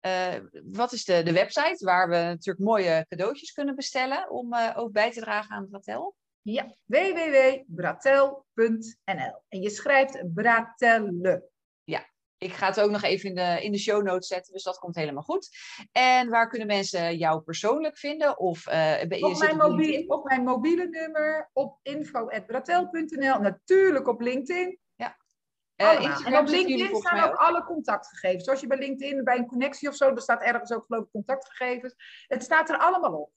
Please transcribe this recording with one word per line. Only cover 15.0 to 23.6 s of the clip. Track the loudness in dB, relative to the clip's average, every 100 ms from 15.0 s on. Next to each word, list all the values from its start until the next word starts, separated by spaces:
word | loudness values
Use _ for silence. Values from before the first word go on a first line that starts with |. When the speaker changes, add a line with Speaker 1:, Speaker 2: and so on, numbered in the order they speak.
| -6 -6
Speaker 1:
goed. | -6 -6 -6 -20 -18 -18 -4
En | 2 4 4 4
waar | 2 0
kunnen | -2 -2
mensen | -2 0 -2 -2 0
jou | 0 0
persoonlijk | -4 -4 0 0 -2 -6
vinden? | -8 -2 0 0
Of, | -4 -4 -4
eh, | 0 2 2 -2
ben | 0
je | 0
Speaker 2:
Op |
Speaker 1:
zit | 2
Speaker 2:
mijn | 2 4
Speaker 1:
op | 4
Speaker 2:
mobiel-, | 4 0
Speaker 1:
LinkedIn? | 0 -2
Speaker 2:
op | -2
mijn | 0 0
mobiele | 2 0 2 0 -2
nummer, | -6 -6 -2 -2 -2 -4
op | -4 -4 -6
info | -10 -8 -6 -6 -6
at | -8 -6
bratel | -8 0 0 0
punt | -4 -6 -2
n | 0
l, | 2
natuurlijk | 0 -2